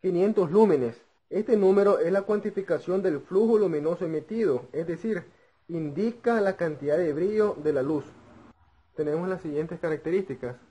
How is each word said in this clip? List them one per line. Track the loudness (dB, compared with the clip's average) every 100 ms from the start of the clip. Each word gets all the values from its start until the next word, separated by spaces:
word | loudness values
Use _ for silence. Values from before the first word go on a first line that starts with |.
Quinientos | 0 2 2 2 2
lúmenes. | 6 6 4 0 -6 _ _ _
Este | -6 0 4
número | 6 6 4 4
es | 2
la | 0
cuantificación | 0 -2 -2 -6 -2 -4 -2 -2
del | 0 -4
flujo | -2 2 4 4
luminoso | 2 0 -2 -4 -4
emitido, | -6 -6 -2 0 0 -4
es | -8 -6
decir, | -6 -4 -6 -8 _ _ _ _
indica | -6 -6 -2 -4 -2 0 2
la | 0 0
cantidad | -4 -4 0 0
de | 0
brillo | 0 0 2 0 0
de | 0
la | 0
luz. | 0 -2 -6 -20 -20 -20 -20 _ _ _ _ -6
Tenemos | -2 -2 -2
las | -6
siguientes | -4 -4 -4 -4
características. | -4 -4 -2 -2 -2 -8 -8 -10 _